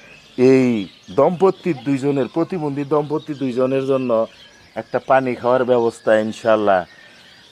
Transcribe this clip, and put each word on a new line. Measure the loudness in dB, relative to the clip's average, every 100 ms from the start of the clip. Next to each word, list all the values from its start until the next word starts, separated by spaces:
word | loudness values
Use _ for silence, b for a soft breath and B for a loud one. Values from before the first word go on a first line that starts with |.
| B B B 2
এই | 4 4 4 0 -4 -12 -6 0
দম্পতির | 0 2 0 0 -4 -4 -4
দুইজনের, | -2 -2 -2 -2
প্রতিবন্ধী | -4 -4 -4 -6 -6
দম্পতি | -2 -2 -2 -6 -8
দুইজনের | -6 -4 -2 -2 -2 -2
জন্য | -2 0 -2 -2 b b b b -14
একটা | -8 -6 0
পানি | 0 0 -2
খাওয়ার | 0 0 2
ব্যবস্থা | 2 0 -2 0 2
ইনশাল্লাহ | 0 -2 0 2 2 0 -2 -12 b b b b b